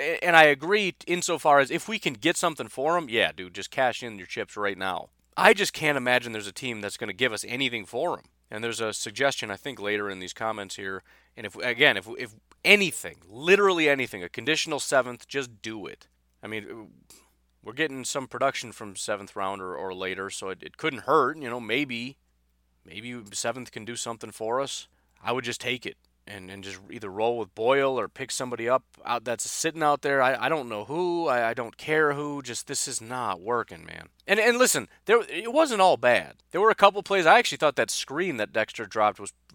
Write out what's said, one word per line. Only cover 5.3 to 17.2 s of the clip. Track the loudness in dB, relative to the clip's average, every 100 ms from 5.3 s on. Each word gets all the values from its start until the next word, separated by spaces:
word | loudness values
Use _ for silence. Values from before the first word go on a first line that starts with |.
| 4
I | 6
just | 6 2
can't | -2 0 0
imagine | 2 2 0
there's | -8 -10
a |
team | -10 -10 -8
that's | -8 -8
gonna | -8
give | -2 -2
us | -2 -8
anything | -4 -4 -4 -8
for | -6 -4 -6
him. | -10 _ -14
And | -8
there's | -6 -4
a | -4
suggestion, | -6 -8 0 0 0 -6
I | -8
think, | -10 -6
later | -2 -2 -2
in | -8
these | -10
comments | -6 -6 -6 -8 -10
here. | -10 -10 -14 _ _ -14
And | -14
if, | -6
again, | -4 2 4 2
if, | -2 -10
if | -12 -16 _ _ 4
anything, | 6 4 -4 -12 -14 -20
literally | -4 4 6 6 4 4
anything, | 2 0 -6 -10
a |
conditional | -6 -2 -2 -2 -4
seventh, | 0 2 2 -4 -8
just | -8 -8 -10
do | -10 -10 -12
it. | -16 -20 _ _ _
I | -10
mean, | -10 -10 -14 -18 _ _ -20